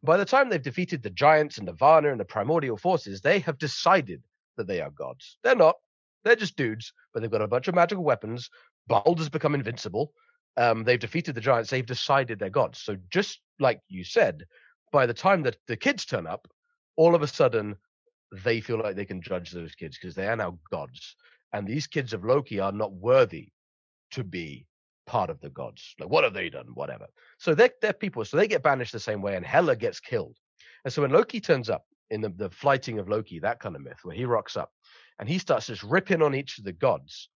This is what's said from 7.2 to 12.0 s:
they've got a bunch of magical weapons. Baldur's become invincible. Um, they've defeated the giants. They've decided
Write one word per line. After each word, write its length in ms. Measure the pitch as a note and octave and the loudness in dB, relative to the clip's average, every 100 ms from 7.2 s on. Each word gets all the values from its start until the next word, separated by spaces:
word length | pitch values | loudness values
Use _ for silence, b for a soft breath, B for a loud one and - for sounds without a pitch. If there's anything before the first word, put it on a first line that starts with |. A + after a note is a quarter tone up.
they've 100 | A2 | -2
got 100 | G#2+ | 0
a 60 | G#2 | 2
bunch 220 | A#2+ C3 | 0 2
of 60 | F3 | 2
magical 280 | F3 G3 | 2 2
weapons. 460 | D#3 A#2 G#2+ A#2+ B2 b b _ _ | 0 0 -2 -10 -10 b b _ _
Baldur's 420 | A2 G#2 E3+ D#3 | 2 4 2 -2
become 260 | D#3 D3 C#3+ | -2 -2 -2
invincible. 560 | G#2+ B2 - G2 D3+ _ _ _ _ - | -4 -6 -6 -6 -6 _ _ _ _ 0
Um, 260 | A#2+ A2+ | 2 2
they've 160 | A2+ B2 | 2 0
defeated 360 | A#2 - - B2 | 0 -4 -4 -4
the 60 | |
giants. 280 | A2+ A#2+ A2+ | 2 2 2
They've 160 | C3 A#2+ | -4 -4
decided 520 | B2 | -6